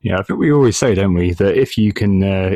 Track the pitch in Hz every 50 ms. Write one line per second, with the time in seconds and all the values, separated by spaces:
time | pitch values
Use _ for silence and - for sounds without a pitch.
0 | - 98 92 92 98 - 190 - - 160 147 147 135 117 98 - - 127 101 95
1 | 98 98 90 87 90 90 87 - 101 98 87 127 135 - - - 107 104 98 -
2 | 107 101 98 95 98 98 95 95 95 92 98